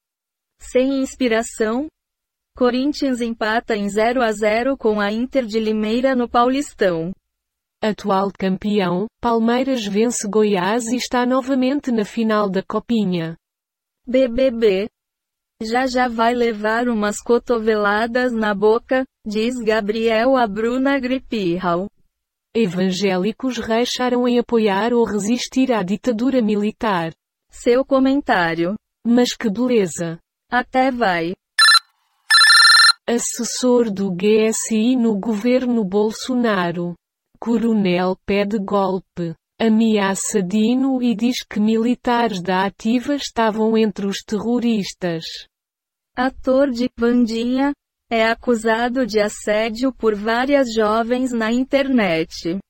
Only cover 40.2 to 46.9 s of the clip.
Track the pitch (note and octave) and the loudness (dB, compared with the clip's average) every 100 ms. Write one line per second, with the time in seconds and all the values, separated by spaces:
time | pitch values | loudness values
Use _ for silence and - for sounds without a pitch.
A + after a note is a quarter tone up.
40.2 | - G#3+ F3+ G#3+ A3 B3+ C4+ C4 B3 G#3 | -2 -2 0 0 2 2 0 0 0 0
41.2 | A#3+ B3 - - G#3+ A3+ A#3 A#3+ C4+ A#3+ | -2 -2 -6 -2 0 2 0 -2 0 0
42.2 | A#3 F#3+ F3+ F#3 G3 - A3 B3 C4 C#4+ | 0 -2 -2 -2 -2 -4 -2 -2 0 -4
43.2 | - - A3+ G#3+ A3 A3 A3 - G3 F#3+ | -4 0 0 2 0 2 0 -2 -6 -6
44.2 | - G#3 A3 A#3+ A#3 G#3+ F3+ - F3 E3 | -6 -4 -2 0 0 0 -4 -6 -6 -6
45.2 | - - - _ _ _ _ _ _ - | -8 -14 -18 _ _ _ _ _ _ -4
46.2 | C4 - C4 C4 C#4+ A#3 B3+ | -4 -2 0 2 2 0 -4